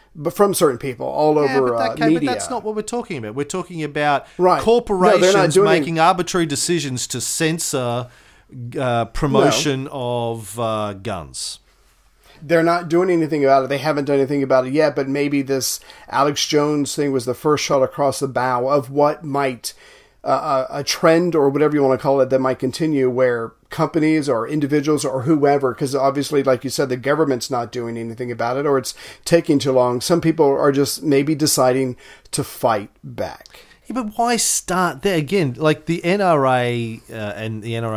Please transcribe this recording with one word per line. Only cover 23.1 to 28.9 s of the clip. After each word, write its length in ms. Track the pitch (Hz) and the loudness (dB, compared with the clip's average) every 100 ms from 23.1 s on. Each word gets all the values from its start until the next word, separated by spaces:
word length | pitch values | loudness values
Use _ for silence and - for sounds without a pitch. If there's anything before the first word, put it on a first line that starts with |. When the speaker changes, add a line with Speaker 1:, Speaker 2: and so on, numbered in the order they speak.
| 123 127 120 113 - _ | 2 0 0 -6 -12 _
Speaker 1:
companies 580 | - 156 165 156 156 143 | -4 -2 0 2 2 0
or 180 | 117 117 | -2 -2
individuals 560 | 156 143 147 143 151 | -2 0 0 2 0
or 200 | 135 131 | 0 -2
whoever, 500 | 123 156 143 143 131 | 0 2 4 2 0
'cause 220 | 117 139 135 | -2 -4 0
obviously, 480 | 135 135 139 147 | 0 0 -2 0
like 200 | 131 127 | 2 0
you 60 | 135 | -2
said, 200 | - 139 | -4 -4
the 80 | 127 | -2
government's 520 | 131 151 156 123 - | -2 0 0 0 -2
not 220 | 127 117 | -6 -4
doing 260 | 123 120 117 | -8 -8 -8
anything 340 | 117 113 123 | -10 -10 -10
about 260 | 117 117 131 | -4 -4 -2
it, 80 | 151 | 0
or 100 | 135 | 0
it's 160 | 117 | 0